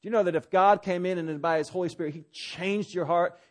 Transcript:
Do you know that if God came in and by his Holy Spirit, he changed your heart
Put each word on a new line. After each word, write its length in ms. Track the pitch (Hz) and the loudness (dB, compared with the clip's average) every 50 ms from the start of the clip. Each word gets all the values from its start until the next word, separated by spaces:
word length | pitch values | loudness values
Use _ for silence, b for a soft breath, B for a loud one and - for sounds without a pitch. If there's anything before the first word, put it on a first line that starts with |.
Do 80 | _ 190 | _ 0
you 20 | |
know 120 | 233 226 202 | 0 2 2
that 120 | 180 160 | 2 0
if 160 | 160 - _ | -2 -4 _
God 320 | - 185 185 202 208 202 202 | 2 4 6 6 6 4 2
came 220 | 196 180 175 180 | -4 -4 -2 -2
in 140 | 180 185 175 | -2 -2 -2
and 240 | 165 160 156 147 143 | -4 -6 -6 -4 -2
by 160 | 170 165 160 | 0 0 0
his 100 | 151 151 | -2 -4
Holy 200 | - 185 180 165 | -4 -4 -4 -4
Spirit, 260 | - - 170 151 147 | -4 -6 -6 -6 -6
he 100 | 170 160 _ _ | -10 -16 _ _
changed 640 | - - - - 160 180 190 202 208 196 - - | -14 -14 -12 -10 -6 -4 -2 -2 -2 -2 -4 -4
your 100 | 180 170 | -6 -2
heart 340 | 143 170 175 175 - - b b b | 0 2 2 2 0 -2 b b b